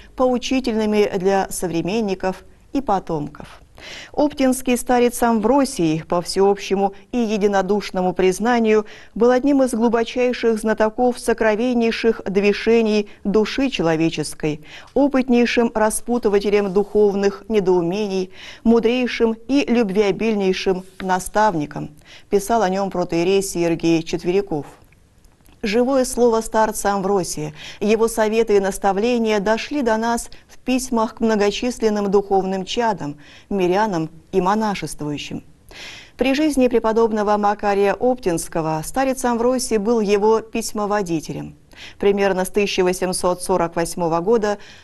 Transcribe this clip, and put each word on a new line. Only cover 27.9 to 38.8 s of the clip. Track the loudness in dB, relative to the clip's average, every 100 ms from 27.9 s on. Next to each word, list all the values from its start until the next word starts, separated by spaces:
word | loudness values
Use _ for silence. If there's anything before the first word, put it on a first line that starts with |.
| 2 2
советы | 0 0 2 2 2
и |
наставления | 2 -2 -2 0 0 0 2 0
дошли | 0 -2 -2 -4
до | 0 0
нас | 0 -2 -6 -16 -20
в | -14
письмах | -4 -2 -2 -2 -2 -2
к |
многочисленным | 0 2 2 0 -6 -2 0 0 2
духовным | 0 2 0 0 -4
чадам, | -4 -2 -2 -2 -6 -12 -16 -20 -6
мирянам | -2 0 2 0 -2 -4 -8 -4
и | -2
монашествующим. | 0 0 0 -2 -6 -8 -8 -8 -8 -12 -14 -20 _ -20 -18 -18 -18 -4
При | -2
жизни | 0 0 2 2
преподобного | 2 0 2 2 0 0 0
Макария | 0 0 -2 2 2
Оптинского | 2 0 0 -2 -4 -4 -4 -2 -4